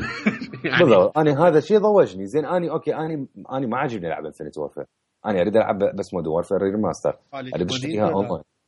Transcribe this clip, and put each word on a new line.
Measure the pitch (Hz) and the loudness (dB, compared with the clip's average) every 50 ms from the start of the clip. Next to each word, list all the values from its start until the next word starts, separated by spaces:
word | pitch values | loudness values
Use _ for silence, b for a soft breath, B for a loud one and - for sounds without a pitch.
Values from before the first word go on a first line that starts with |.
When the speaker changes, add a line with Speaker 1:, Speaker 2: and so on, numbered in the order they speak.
| - - - | 0 -2 -6
Speaker 1:
<laughs> | - - 214 - - - - - - - | -4 -2 -2 -2 -2 -6 -14 -10 -8 -4
يعني | 151 127 165 175 | 0 2 4 6
Speaker 2:
بالضبط. | 127 107 92 92 98 - | 8 8 8 6 6 2
أنا | 156 156 147 139 139 175 | 2 2 2 4 4 4
هذا | 175 151 | 4 4
الشيء | 151 151 - 214 | 4 4 4 4
ضوجني. | 208 196 214 208 185 143 101 92 95 98 | 4 4 4 6 4 4 4 0 -6 -8
زين، | 98 117 156 143 | -4 -4 -4 -2
أنا | 139 180 180 175 143 | -2 -2 -2 -2 -2
أوكي، | 156 160 - 151 110 | -4 -4 -4 -4 -4
أنا، | 143 156 165 160 143 131 - _ 101 - - | -4 -4 -6 -6 -6 -8 -10 _ -18 -12 -8
أنا | 127 135 139 | -6 -4 -4
ما | 110 117 | -2 -2
عاجبني | 131 147 131 113 98 85 | -2 -2 -4 -4 -4 -6
ألعب | 82 73 76 78 | -6 -6 -6 -8
Infinite | 76 - - 78 76 - 78 73 | -10 -12 -12 -14 -10 -8 -8 -8
Warfare. | 69 - 73 69 - _ _ _ _ _ _ - | -8 -8 -12 -12 -12 _ _ _ _ _ _ -6
أنا | 107 101 90 | -2 0 0
أريد | 87 104 101 | 2 2 2
ألعب | 110 101 104 107 | 2 2 2 0
بس | 95 101 - - 101 98 - 92 | 0 0 0 0 -4 -6 -6 -6
Modern | 87 80 80 78 85 87 | -6 -4 -2 -2 -2 -2
Warfare | - 98 90 98 98 101 | -2 -2 0 0 0 0
Remaster. | 107 104 85 76 - - 71 - - _ _ 139 | 0 -2 -2 -4 -2 -4 -4 -4 -6 _ _ -14
Speaker 1:
عليك | 135 131 127 123 | -14 -10 -8 -4
Speaker 2:
أريد | 127 139 117 | -4 -4 -4
أشتريها | - 127 131 151 - | -4 -4 -6 -4 -2
Speaker 1:
ثمانين | 104 104 95 95 | 0 0 0 0
دولار. | 98 104 - | -2 -2 -4
Speaker 2:
أونلاين. | 85 73 - _ _ _ _ | -6 -8 -10 _ _ _ _